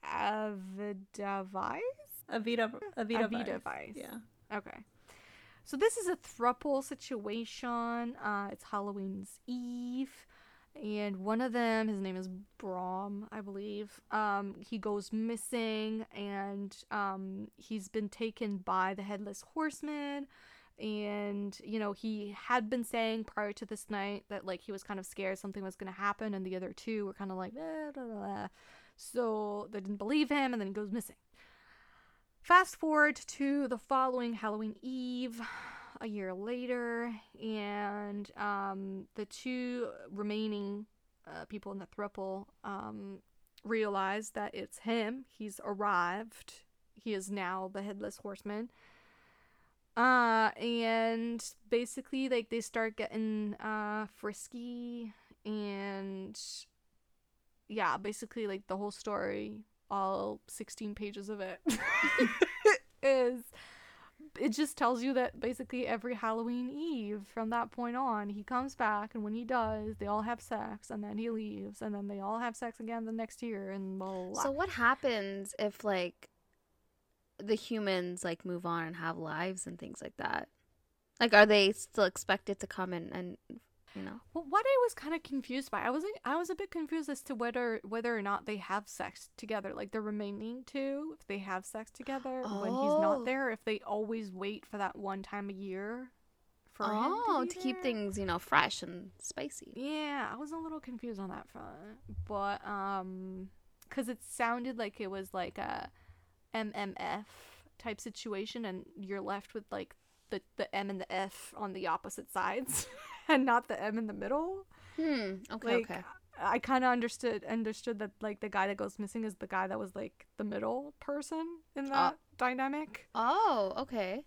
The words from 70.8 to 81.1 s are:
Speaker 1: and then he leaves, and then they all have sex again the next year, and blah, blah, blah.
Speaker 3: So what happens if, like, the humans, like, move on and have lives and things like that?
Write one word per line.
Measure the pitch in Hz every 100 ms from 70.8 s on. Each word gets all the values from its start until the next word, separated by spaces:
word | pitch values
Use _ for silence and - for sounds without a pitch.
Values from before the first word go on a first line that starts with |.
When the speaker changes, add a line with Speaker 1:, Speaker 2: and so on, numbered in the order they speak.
| -
Speaker 1:
and | 226
then | 208 208
he | 233
leaves, | 220 214 208 196 208
and | 214
then | 202 202
they | 202
all | 196 226
have | 240 226
sex | 240 -
again | 220 233
the | 220
next | 226 226 -
year, | 240 208 196
and | 196 190 190
blah, | 190
blah, | 190 185
blah. | 254
Speaker 3:
So | 277
what | 277 381
happens | - 240 269 277 226 196 196 196 -
if, | 208 -
like, | 214 190 175 - - _ _ _ _ _ _ _ _ _ _ _
the | 202 214
humans, | - 226 202 185 180 180
like, | 180 170 185
move | 175 175
on | 170 165
and | 170
have | 165 165
lives | 160 156 180 190 -
and | 175
things | - -
like | - -
that? | - - - _ _ _ _ _ _